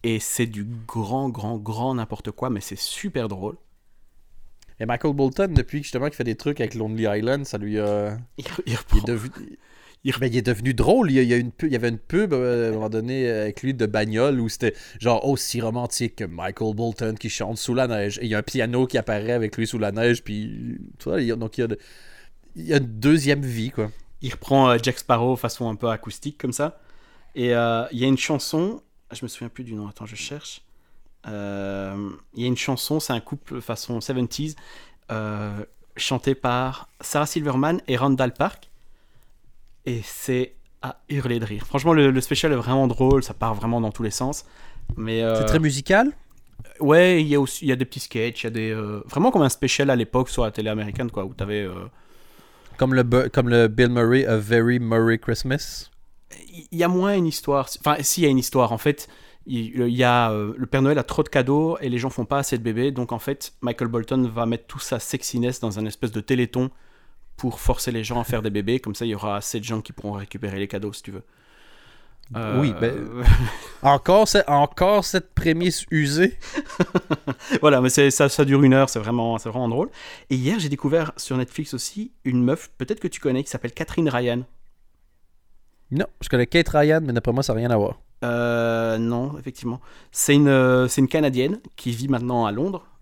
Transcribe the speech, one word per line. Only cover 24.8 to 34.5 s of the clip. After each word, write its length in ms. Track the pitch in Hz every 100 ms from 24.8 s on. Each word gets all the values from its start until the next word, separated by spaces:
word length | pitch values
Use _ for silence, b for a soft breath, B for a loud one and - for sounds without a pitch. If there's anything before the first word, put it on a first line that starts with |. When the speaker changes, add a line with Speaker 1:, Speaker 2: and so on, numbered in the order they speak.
Speaker 1:
Jack 180 | 120 120
Sparrow 360 | - 117 120 123
façon 340 | 117 - 120
un 60 | 104
peu 140 | 120
acoustique 480 | 110 - - 147 -
comme 160 | 127
ça. 260 | 120 151 - b b b b b -
Et, 180 | 123
euh, 300 | 120 117 113 120
il 80 | 117
y 60 | 131
a 20 |
une 100 | 131
chanson, 640 | - 147 - 160 185 240 _ _ _
je 80 | 110
me 40 | 117
souviens 220 | - 120
plus 160 | - 120
du 100 | 110
nom, 140 | 104
attends, 160 | - 107
je 100 | 107
cherche. 460 | - 147 - - _ - _ - - - -
Euh... 840 | 104 101 98 98 98 98 98 101 - _
il 80 | -
y 40 | 123
a 20 |
une 80 | 123
chanson, 460 | - 127 - 151
c'est 100 | -
un 80 | 117
couple 400 | - 143 - 127
façon 400 | - 113 - 117
seventies, 560 | - 127 120 - 156